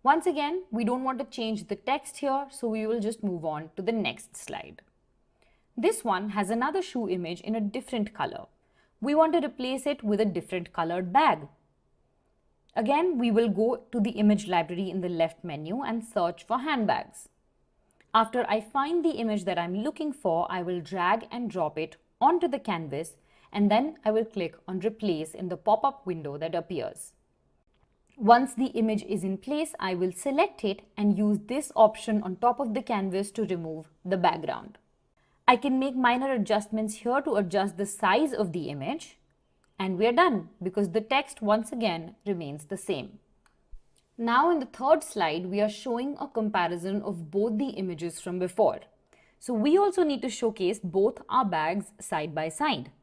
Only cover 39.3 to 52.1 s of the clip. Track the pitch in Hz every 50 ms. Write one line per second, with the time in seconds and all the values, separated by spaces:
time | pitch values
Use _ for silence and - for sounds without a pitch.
39.3 | _ _ _ _ _ _ _ _ _ - 190 190 185 175 214 233 240 277 349 370
40.3 | 247 190 165 - _ _ 175 185 - 208 202 185 165 220 214 - 262 277 277 -
41.3 | - - 220 208 214 226 226 - 285 240 233 196 170 165 160 170 - _ _ 202
42.3 | 196 170 160 139 143 151 147 - 196 - - - 180 139 131 135 - - _ _
43.3 | _ _ _ _ _ _ _ _ - - _ _ _ _ _ _ _ - 233 233
44.3 | 233 254 302 349 349 302 269 - - - 254 277 320 311 - - - 214 175 160
45.3 | 151 175 185 180 190 202 208 214 208 - - 262 233 240 254 285 285 - 285 277
46.3 | _ 233 220 214 208 185 175 170 175 170 170 190 196 208 - - 196 170 170 147
47.3 | 165 202 208 240 214 208 277 262 - - 190 185 175 151 165 170 - - - 185
48.3 | 180 180 180 180 185 - 208 139 - - - _ _ _ _ _ _ _ _ _
49.3 | _ _ - - 247 214 220 294 320 392 403 392 359 381 349 302 277 247 - 262
50.3 | 208 - 240 226 214 - 190 - 220 214 - 175 160 196 202 233 - - - -
51.3 | - 247 262 196 170 156 156 160 185 208 185 - _ _ - -